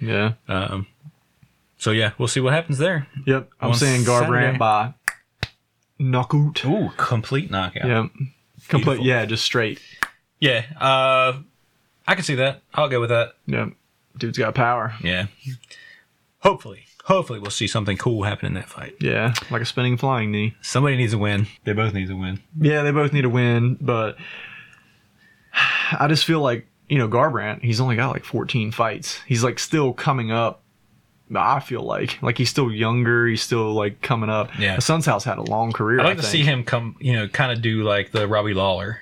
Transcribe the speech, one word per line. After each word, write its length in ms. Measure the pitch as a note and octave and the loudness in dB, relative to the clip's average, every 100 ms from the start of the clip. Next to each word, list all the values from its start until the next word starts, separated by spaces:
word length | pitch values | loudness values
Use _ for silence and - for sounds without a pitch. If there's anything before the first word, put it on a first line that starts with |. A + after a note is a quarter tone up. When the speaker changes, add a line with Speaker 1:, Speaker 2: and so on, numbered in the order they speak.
Speaker 1:
yeah. 320 | A2 G#2 G#2+ A2+ - | -2 0 0 -2 -4
Speaker 2:
Um, 360 | F#2+ G2+ G2 G2 _ D3 _ _ _ _ _ _ - | -4 -2 -4 -8 _ -20 _ _ _ _ _ _ -6
so 140 | A2 | 0
yeah, 200 | A2 G#2+ - | 2 0 0
we'll 80 | A#2+ | -2
see 140 | C3+ | 0
what 120 | B2+ | 2
happens 240 | D3+ E3 C3+ | 2 0 -2
there. 280 | E3+ E3 C#3 C#3 C#3 | 0 -2 -4 -6 0
Speaker 1:
Yep, 240 | C3+ - - | 0 -2 -6
I'm 80 | C3+ | 0
Speaker 2:
On 40 | A#2+ | 2
Speaker 1:
saying 260 | C#3 B2+ | 4 2
Garbrandt 240 | A#2+ A#2+ B2 | 4 4 4
Speaker 2:
Saturday. 300 | B2 B2 C3 | 2 2 2
Speaker 1:
by 340 | A2+ G#2+ A#2 - - - _ - - _ _ _ _ - | 2 2 0 -4 -8 -8 _ -12 -12 _ _ _ _ -4
knockout. 640 | C3 B2+ B2+ D3 D3 - C3 | 0 0 2 2 2 0 0
Speaker 2:
Ooh, 260 | G#3 F2 - | 0 0 -2
complete 520 | - A#2 - C#3 F3+ | 0 0 0 -4 -2
knockout. 380 | F#2+ F#2 - B2+ | -2 -4 -2 2
Speaker 1:
Yep. 240 | B2 - - C3+ _ _ - - | 2 0 -4 -10 _ _ -18 -2
Complete, 280 | D3 B2 B2+ | 2 2 2
Speaker 2:
Beautiful. 100 | B2+ | 2
Speaker 1:
yeah, 200 | B2 G#2+ | 2 2
just 180 | A2 | -2
straight. 360 | - B2 G#2+ - - - - - _ - | 0 0 0 -4 -12 -8 -8 -8 _ -2
Speaker 2:
Yeah, 240 | D3 A2+ A#2 D#3 | 2 2 -2 -2
uh, 580 | C3+ C3 C3 C3 C3 C3 - _ _ _ _ _ - | 2 4 4 4 2 0 -10 _ _ _ _ _ -2
I 80 | F#3 | -2
can 80 | |
see 120 | D#3 C3 | 0 0
that. 260 | C3+ - _ | 0 -2 _
I'll 160 | - D3 | -2 0
go 100 | B2+ | 0
with 100 | A#2 | 2
that. 240 | A#2 A#2 - - | 2 0 -4 -4
Speaker 1:
Yep. 280 | B2+ A2 - _ _ _ - | -4 -4 -8 _ _ _ -8
Dude's 200 | A#2 A#2+ | -6 -2
got 160 | A2 B2 | -2 2
power. 400 | A#2+ B2 A2+ A2 | 2 2 -2 -6
Speaker 2:
Yeah. 240 | E2+ F2+ G2+ - C3+ B2+ - - - - _ _ _ _ | -4 -2 -4 -8 -14 -14 -16 -20 -20 -20 _ _ _ _
Hopefully, 460 | G3 F#3+ - F#2+ - - | 2 2 -6 -20 -20 -10
hopefully 340 | - F#3+ D#3+ G2+ | 0 0 0 -6
we'll 120 | G2+ | -6
see 160 | - G#2+ | -4 -2
something 280 | A2+ G#2 F#2+ | -2 -2 -2
cool 260 | B2 A2 | 0 0
happen 240 | G2+ G2 F#2+ | -2 -2 -4
in 60 | F#2 | -6
that 120 | - | -8
fight. 260 | - C2+ - | -16 -16 -6
Speaker 1:
Yeah, 340 | C3 A2 A2+ A2+ - | -2 0 0 -2 -4
like 100 | A#2+ | -6
a 40 | A#2+ | -4
spinning 320 | - B2 B2 | -2 -2 0
flying 340 | C3+ B2+ G#2+ | 0 -2 -2
knee. 240 | G#2 A2 - | -2 -4 -6
Speaker 2:
Somebody 360 | - B2+ C#3+ B2+ | -4 0 2 2
needs 160 | A2+ | 0
a 40 | A2 | 0
win. 260 | G#2 G2+ G#2+ - | 0 0 -2 -4
They 100 | - | -4
both 200 | G#2 A2 | 0 0
need 160 | G2 F#2 | -2 -4
a 60 | F#2 | -6
win. 260 | F#2 G2 - D#3 | -6 -8 -8 0
Speaker 1:
Yeah, 220 | D3+ D3+ | 2 2
they 100 | D3 | 2
both 220 | D3 D3 | 2 2
need 120 | C#3+ B2+ | 2 2
a 40 | |
win, 480 | B2 A#2+ A#2 B2 B2+ | 2 2 4 2 0
but 380 | C3 A#2 G#2+ - | -2 -2 -2 -6
<sighs> 60 | - - - - - - _ _ _ _ _ _ _ - - - - | -16 -18 -18 -20 -20 -20 _ _ _ _ _ _ _ -2 0 0 -2
I 160 | - C#3+ | 0 2
just 180 | D#3 - | 2 2
feel 160 | D#3+ | 2
like, 260 | C#3 A#2 - _ - | 2 0 -6 _ -2
you 80 | C#3+ | 0
know, 100 | A2 | 2
Garbrandt, 540 | A#2+ D#3 A#2 G#2+ G#2 | 2 2 0 -4 -2
he's 160 | A#2+ A2+ | 0 2
only 160 | C3 A2+ | 2 2
got, 160 | C3 | 0
like, 120 | - | -2
fourteen 480 | - A#2 - B2 G#2+ | -4 -4 -2 -2 -2
fights. 500 | A#2 A2+ G2 - - - | -2 -2 -2 -8 -8 -2
He's, 180 | A#2+ | 0
like, 160 | B2 A#2 | 0 -2
still 340 | - D#3+ C3+ | -2 0 0
coming 380 | - D#3 C3 A2 | 0 -2 -2 0
up 300 | A2+ A2+ - _ _ _ _ _ _ - G#2 | 0 0 -2 _ _ _ _ _ _ -6 0
I 240 | F#2+ C#3 | 2 0
feel 220 | - A#2+ | -2 -6
like. 400 | A#2 G2 A2+ - | -4 -2 -4 -2
Like, 160 | A#2+ A2+ | -2 0
he's 120 | A#2+ | 0
still 220 | - B2 | 0 0
younger. 540 | G#2+ A2+ B2 A#2 A#2 A#2 | 0 0 2 2 4 2
He's 140 | A2 | 0
still, 320 | - A#2 A2 | 0 0 0
like, 280 | G#2+ G#2 G#2 | 0 -2 -4
coming 280 | - A#2 G#2+ | -2 -2 0
up. 200 | G#2+ G#2 - | -2 -2 -2
Speaker 2:
Yeah. 160 | G2+ F#2 | -2 0
Speaker 1:
Hassan's 300 | - D#3+ D3 | 0 0 2
House 160 | G#2+ | 0
had 140 | A#2+ G#2 | 0 -4
a 20 | |
long 280 | A2 G#2+ A2+ | -2 -2 -2
career, 280 | A2 A2 B2+ | 0 2 4
Speaker 2:
I'd 20 | D3+ | 4
like 120 | F#3 | 2
Speaker 1:
I 20 | |
Speaker 2:
to 40 | A#2 | 0
see 100 | D#3+ | 2
Speaker 1:
think. 60 | D3 | 2
Speaker 2:
him 140 | C3 | 0
come, 320 | A#2 B2 A2+ - | 0 -2 -4 -6
you 140 | C3 | 0
know, 140 | A#2 G#2 | 0 0
kinda 280 | - C3+ A#2 | -2 -2 0
do, 280 | A2+ A2 | 0 0
like, 280 | G#2+ G2+ F#2+ | 2 0 0
the 160 | A2 G2+ | -2 0
Robbie 260 | G#2 G#2+ | 2 2
Lawler, 460 | F#2+ G2 F#2 G2 A2+ | 2 2 0 -2 -8